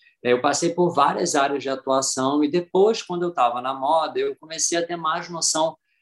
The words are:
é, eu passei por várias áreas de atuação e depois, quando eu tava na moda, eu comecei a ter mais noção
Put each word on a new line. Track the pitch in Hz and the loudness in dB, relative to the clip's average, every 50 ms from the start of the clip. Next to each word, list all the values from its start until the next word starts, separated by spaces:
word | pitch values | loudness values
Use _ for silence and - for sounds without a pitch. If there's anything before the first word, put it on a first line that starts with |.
| _ _ _ _ - | _ _ _ _ 0
é, | 120 123 | 2 2
eu | 123 | 2
passei | 127 147 139 143 170 165 | 2 2 0 0 0 0
por | 165 - 175 170 | 2 2 2 2
várias | 170 - 139 147 - - 180 170 - | 4 4 2 2 2 0 -2 0 2
áreas | 147 139 139 143 135 127 | 2 2 0 0 -2 -4
de | 135 | -4
atuação | 135 131 - 135 131 135 135 - - 139 131 131 143 147 151 | -6 -4 -2 -2 0 0 0 0 -2 -2 0 0 2 2 2
e | 147 | 2
depois, | 151 175 175 - - 185 196 220 226 220 - | 2 -2 -2 0 2 4 4 4 4 2 -4
quando | - 180 175 175 | -6 -6 -4 -4
eu | 180 175 | -4 0
tava | - 127 120 120 123 | 0 0 0 0 -2
na | 123 131 135 | -4 -6 -6
moda, | 135 131 143 160 165 156 147 127 127 | -4 0 0 2 2 0 0 -2 -2
eu | 135 139 135 | -2 -4 -4
comecei | - - 156 160 160 - - 170 | -8 -12 -12 -6 -4 -2 -2 0
a | 170 170 | -2 -2
ter | 170 175 | -4 -4
mais | 170 165 156 160 175 175 175 | -4 -2 -2 -2 -4 -4 -8
noção | 175 165 - - - 160 160 160 156 - _ _ _ _ | -8 -4 -2 -2 0 0 0 -2 -2 -6 _ _ _ _